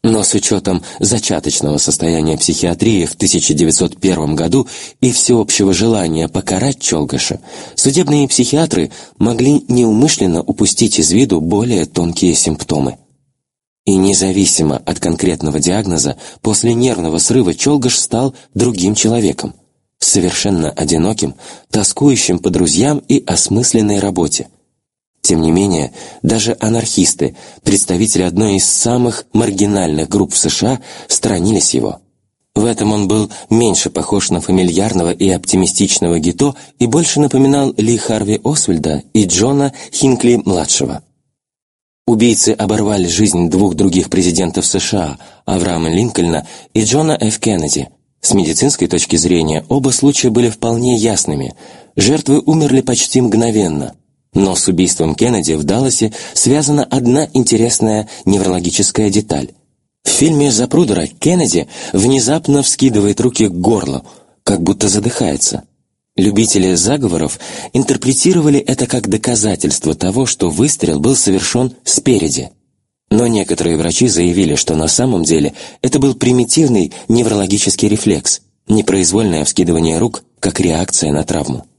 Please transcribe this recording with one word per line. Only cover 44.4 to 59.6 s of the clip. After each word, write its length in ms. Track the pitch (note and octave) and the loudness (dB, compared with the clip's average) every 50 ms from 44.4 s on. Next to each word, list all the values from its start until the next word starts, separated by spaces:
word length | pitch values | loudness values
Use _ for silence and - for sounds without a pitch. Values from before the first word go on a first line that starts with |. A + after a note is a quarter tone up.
| F#2 E2+ D#2+ G2 F2+ | -2 -2 -2 -2 -2
С 140 | - - F#2+ | -2 -2 -2
Ш 180 | - - - | -2 -2 -2
А, 200 | G2 E2+ D2 C2+ - - - - _ _ | -2 -2 -4 -8 -12 -18 -20 -20 _ _
Авраама 440 | - - F#2 F2 F#2 F2 E2 E2 D#2+ | -4 -2 -2 0 -2 -2 -2 -2 0
Линкольна 580 | E2 F#2 A#2 A#2+ - - E2+ E2+ E2 D2+ - - - - - _ _ | 0 0 0 0 0 0 0 0 0 -4 -6 -10 -20 -20 -20 _ _
и 80 | A2+ A2 | -2 0
Джона 320 | A2 A#2 D3 D#3+ D#3 C#3+ - | 0 0 0 0 0 0 0
Ф 200 | A2 G#2+ A2 - | -2 -2 -2 -2
Кеннеди. 500 | - A2+ G#2 F2 D#2 C#2+ - D2+ C2+ - _ _ _ _ _ _ | -2 -2 0 0 -2 -2 -4 -4 -6 -10 _ _ _ _ _ _
С 120 | - - - | -2 0 2
медицинской 540 | G2 F2 D#2 D#2+ - B2 C#3+ - - F#2 | 2 2 0 0 0 0 0 0 0 -2
точки 300 | E2 F2+ E2+ - - - | -2 0 -2 0 0 0
зрения 480 | E2 E2 F2 F2 E2+ D#2 D#2 D#2 D#2 - | 0 2 2 2 2 2 0 -2 -4 -2
оба 220 | - B2 C#3 C3 C3 | -2 -2 0 0 0
случая 400 | B2 - - C#3+ C#3+ - - B2 | 0 2 2 2 2 2 0 2
были 200 | G#2+ B2 A#2+ A#2 | 2 2 2 0
вполне 460 | A2 - - A#2 A#2 A#2 B2 B2+ B2 | -2 -2 -2 -2 -2 0 2 0 2
ясными. 600 | A2 G#2+ A#2 G#2 - - - D2+ C#2+ C2+ - - - - - - - - _ _ | 2 2 0 0 0 -2 -2 -4 -4 -6 -8 -10 -14 -20 -20 -20 -20 -20 _ _
Жертвы 420 | - F#2 G#2+ D3 D3 - C3+ C#3 D3+ | 0 2 2 2 0 2 2 2 2
умерли 400 | - D3+ D#3 D#3+ D3+ C#3 B2+ C3+ | 4 2 2 2 2 4 2 2
почти 400 | B2 B2+ B2 A2+ - - - B2+ | 2 2 0 0 -2 0 2 2
мгновенно. 760 | B2 A2 G2+ A2 A#2 A#2 G#2+ G#2+ G2 E2+ D2+ D2 C2+ - - _ _ _ _ _ _ _ | 2 4 2 2 2 2 2 0 0 0 -2 -4 -6 -8 -12 _ _ _ _ _ _ _
Но 240 | _ - G2 F#2+ F#2 | _ 0 2 2 0
с 120 | - - | 0 0
убийством 480 | - F#2 E2 F#2 F2 - - E2 D#2+ D2 | 0 2 2 2 0 0 0 -2 -2 0
Кеннеди 380 | - A2+ A#2+ A#2+ G2+ D#2+ E2+ D#2+ | 0 0 0 2 0 0 0 -2
в 100 | D2+ D2 | -2 0
Далласе 500 | D2 F#2+ A#2 C3+ C3 A#2+ - A2+ G#2+ - - - - - | 0 0 0 0 0 0 0 -2 -2 -4 -8 -16 -8 -4
связана 480 | - - A#2+ C3+ D3+ D3 C3+ D3 D3 C3+ | 0 2 2 2 2 2 2 0 0 0
одна 440 | - - C3+ B2 A#2+ B2+ C#3+ D3+ - - | 0 -2 0 2 2 2 2 0 0 0
интересная 760 | C3 A#2+ - A#2 G#2+ A2+ A#2+ A#2 - A2 A2 G#2+ G#2+ A2 - - - - | 0 0 2 2 2 2 0 0 0 0 0 0 -2 -4 -6 -12 -4 0
неврологическая 840 | F#2 G2+ G2+ F#2 F2+ F#2 F2+ E2+ F2 - - G2+ - - - G#2+ G2+ | 0 0 2 2 0 0 -2 -2 -2 -2 0 -2 0 0 0 0 2
деталь. 440 | F#2+ G#2 G#2+ - D#2+ C#2+ C2 A#1+ - _ | 0 0 -2 -2 -4 -6 -6 -8 -12 _